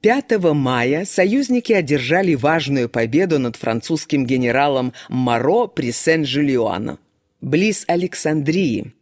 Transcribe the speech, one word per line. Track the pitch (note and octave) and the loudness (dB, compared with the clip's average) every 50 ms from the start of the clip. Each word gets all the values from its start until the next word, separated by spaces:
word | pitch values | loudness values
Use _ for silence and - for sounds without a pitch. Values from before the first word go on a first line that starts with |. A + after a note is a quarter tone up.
Пятого | - G#3 A#3+ C#4 C#4 _ A#3 G#3+ F3 E3+ | 4 2 2 2 0 _ -2 2 2 2
мая | D3+ D3 C3+ B2+ B2+ B2 A#2+ B2+ C#3+ D#3+ F#3+ | 2 2 2 0 0 0 0 0 0 -2 -2
союзники | G3 - - F3+ G3+ A3 C#4 C#4+ - B3+ B3 A#3 - | -4 0 0 2 2 2 0 0 0 0 -2 2 2
одержали | A3+ G3 E3+ C#3 D3 C#3+ B2 A#2+ D#3+ F3+ G3 F3+ D#3+ | 2 2 2 0 0 -2 0 0 0 2 2 2 0
важную | C3 - D3 D#3+ E3 C#3 C3+ C#3 C3+ A#2+ A#2 | 2 2 2 2 2 0 0 0 0 -2 -2
победу | - B2 A2+ A#2+ A2+ D3+ F#3+ F#3 E3 C#3+ | 0 -2 -2 0 2 0 2 2 0 0
над | C3 A#2+ A2+ | 0 -2 -6
французским | - - - A2+ A2+ - - E3 D3+ - _ - C#3 C3 | -6 -4 -4 -4 -4 -2 -4 -4 -4 -2 _ -2 -2 0
генералом | A#2 C3 B2+ B2 A#2+ A#2+ C3 C#3+ D3 C#3 C3 B2+ B2+ B2 - - - | 0 0 0 2 2 2 2 2 2 0 0 -2 -4 -6 -10 -14 -6
Моро | - B2+ B2+ B2 A#2+ A#2 A#2+ C#3 F#3 A#3 A#3+ - | -4 -2 0 2 0 2 2 2 2 2 0 -2
при | _ - D3 A#2+ | _ -4 -4 -4
Сен-Жюльяно, | A#2 - - D#3+ D#3+ E3 D3+ C3 B2+ C#3+ D3 C#3+ C3 B2 A2+ G#2 - F#2 A2 - - - _ _ _ _ _ _ _ _ | -4 -2 2 2 2 2 0 -2 -2 0 0 2 2 2 0 0 -2 -4 -6 -6 -8 -10 _ _ _ _ _ _ _ _
близ | - C3 C3+ E3 F#3+ A3 G#3 - - | -6 -2 0 2 2 2 0 -2 -2
Александрии | - E3+ F3 F3+ F#3 - - - D#3 D#3 D#3 C#3+ C#3+ D#3+ F#3 F#3+ D3+ A2+ F#2+ - - - _ | -2 0 0 0 -4 -6 -4 -2 -2 -2 0 0 0 0 0 0 0 -2 -2 -6 -10 -16 _